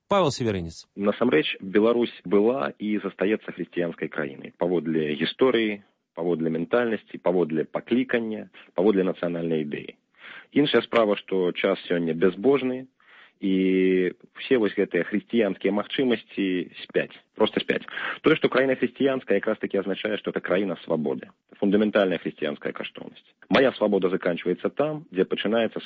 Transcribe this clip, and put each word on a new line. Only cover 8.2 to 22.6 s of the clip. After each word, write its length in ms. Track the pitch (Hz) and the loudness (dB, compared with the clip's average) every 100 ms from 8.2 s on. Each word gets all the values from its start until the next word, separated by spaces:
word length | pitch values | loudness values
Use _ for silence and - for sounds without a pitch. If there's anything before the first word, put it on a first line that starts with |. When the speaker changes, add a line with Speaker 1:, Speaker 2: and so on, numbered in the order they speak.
| 113 107 101 - - - | -2 -8 -12 -20 -8 2
Speaker 2:
паводле 280 | 101 98 92 | 4 4 2
нацыянальнай 580 | - 87 85 85 80 73 | -2 -4 -2 -2 -2 -2
ідэі. 300 | 69 - - _ _ - - - | -8 -12 -18 _ _ -20 -20 -2
Іншая 300 | - 147 117 | 0 2 2
справа, 320 | - 117 107 101 | 2 2 2 0
што 360 | - 95 90 | -2 0 0
час 280 | - 98 92 - | 0 0 0 -2
сёння 260 | 87 85 | -2 0
бязбожны, 760 | 80 95 90 117 139 127 127 131 _ _ - - _ | 2 0 2 2 2 0 -6 -10 _ _ -20 -20 _
і 720 | 98 95 95 92 92 92 90 - - - | -2 2 2 4 4 2 0 -4 -14 -16
ўсе 180 | - 127 | 0 2
вось 140 | 101 - | 2 0
гэтыя 300 | 95 87 - | 0 -2 -2
хрысціянскія 640 | 104 - 117 101 92 98 | -4 -2 0 0 0 -2
магчымасці 720 | 104 101 - 131 113 - - 98 92 82 - - | -2 -2 -2 0 0 -4 -4 -2 -2 -6 -12 -6
спяць, 300 | 82 67 - _ | -4 -4 -10 _
проста 240 | - 107 - | -2 0 0
спяць. 240 | - - - - - - | -4 -4 -6 -10 -8 -2
Тое, 160 | - 156 | 0 2
што 160 | - | 2
краіна 240 | 131 135 131 | 2 2 2
хрысціянская, 640 | 127 - 135 131 - 98 | -2 0 0 0 0 0
якраз 160 | 110 107 | 0 -2
такі 240 | 98 98 | -2 -2
азначае, 400 | 95 95 107 104 | -2 -4 -4 -4
што 80 | - | -4
это 160 | 87 - | -6 0
краіна 320 | 90 101 82 - | 0 0 -4 -2
свабоды, 460 | 80 71 64 - _ _ - | -2 -2 -4 -8 _ _ -2
фундаментальная 640 | 101 104 107 104 95 82 | 2 4 4 2 2 0
хрысціянская 500 | 80 - 78 71 | -6 -6 -6 -4